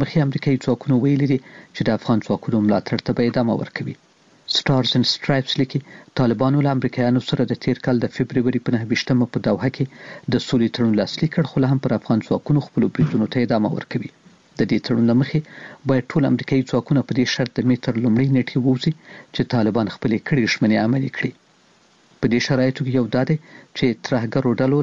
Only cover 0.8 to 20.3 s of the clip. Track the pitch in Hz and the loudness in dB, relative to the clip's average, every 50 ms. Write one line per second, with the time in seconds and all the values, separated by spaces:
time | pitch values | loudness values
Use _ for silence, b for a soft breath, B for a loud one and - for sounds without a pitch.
0.8 | - 135 131 120 131 143 143 135 143 131 135 127 B B B B B B B - | 0 0 2 2 4 2 2 2 2 2 0 -2 B B B B B B B -4
1.8 | 107 117 110 - - - 117 104 - - 104 - - - 113 110 104 104 101 92 | -2 0 0 0 0 0 0 0 0 -2 -4 -4 -2 -2 0 2 2 2 2 0
2.8 | - - 120 110 - - 117 - 120 120 - 127 120 113 107 - - - - - | 0 -2 -4 -4 -2 -2 -2 0 0 0 0 0 0 0 -2 -2 -4 -6 -8 -8
3.8 | - - - - _ _ _ _ _ _ _ _ _ - - - - 151 139 131 | -8 -8 -10 -12 _ _ _ _ _ _ _ _ _ -4 -4 -2 0 2 2 2
4.8 | 120 117 - 127 113 - - - - - 143 135 127 - - - 131 - - 139 | 2 2 2 2 0 0 -2 -2 -2 0 0 0 0 -2 -2 -2 -2 -2 -4 -6
5.8 | - B B B B B B 139 131 113 113 107 131 135 143 147 139 139 135 127 | -8 B B B B B B 0 0 0 0 0 0 2 2 2 2 0 0 0
6.8 | 123 120 - 127 120 123 123 127 - - - - 123 107 120 - - 131 120 - | -2 -2 -2 0 0 2 2 0 0 -2 -2 -2 -2 -2 -4 -4 -2 -2 -2 -2
7.8 | - 135 123 117 117 110 - - 127 - 120 127 120 127 123 120 - 127 123 110 | 0 0 0 0 0 -2 -4 -4 -4 -2 0 0 0 0 0 -2 -2 -2 -2 -2
8.8 | 110 107 117 - - - 131 123 120 - - - - - 101 87 113 135 - - | 0 -2 -2 -2 0 0 2 2 2 0 -2 -2 0 0 0 0 -2 -2 -2 -4
9.8 | 139 - B B B B B B B B 127 113 - - 139 120 113 110 - - | -6 -6 B B B B B B B B -2 -2 0 0 0 2 2 0 0 0
10.8 | 117 113 107 104 95 - - - 160 156 - 175 143 - - 127 127 131 139 135 | 0 2 2 2 0 -2 -2 -2 -2 0 0 0 -2 0 0 0 2 2 2 0
11.8 | - - 117 101 - - 117 110 - - 104 - - - 151 143 - - - 123 | 0 0 -2 -2 0 0 0 0 0 0 -2 -2 0 0 0 0 0 -2 -2 0
12.8 | 107 98 - - 151 - - 113 104 - - 127 120 104 120 107 107 - - - | 0 0 0 0 0 0 0 0 -2 0 0 0 0 0 0 0 0 0 -2 -4
13.8 | - - - 123 - - - _ _ - _ _ _ _ - - 113 101 113 104 | -6 -6 -6 -8 -8 -10 -14 _ _ -20 _ _ _ _ -4 -2 0 0 0 -2
14.8 | - - 120 117 117 117 117 127 139 - - 151 156 B B B B B B B | 0 0 0 2 2 4 4 2 2 0 -2 -4 -4 B B B B B B B
15.8 | B 135 135 127 123 - - 160 139 131 127 117 - - 135 135 127 - - 120 | B 0 0 0 0 -2 0 0 2 2 0 0 0 0 0 0 0 0 -2 -2
16.8 | - - 143 131 - - 113 135 120 - - - 127 - - - 123 127 123 - | 0 2 0 0 0 0 0 0 0 0 0 -2 -4 -2 -2 0 2 2 2 2
17.8 | - 131 120 113 123 120 110 120 135 135 135 127 120 - - 135 123 135 131 131 | 0 -2 -2 0 2 2 2 4 4 4 2 2 0 0 -2 0 2 2 2 2
18.8 | - 160 156 B B B B B B B B - 123 - - 117 107 104 98 117 | 0 -2 -2 B B B B B B B B -4 -2 0 0 0 2 2 2 0
19.8 | 107 92 - - - 113 110 95 - - | -2 -2 -4 -4 -2 -2 -2 -2 -2 0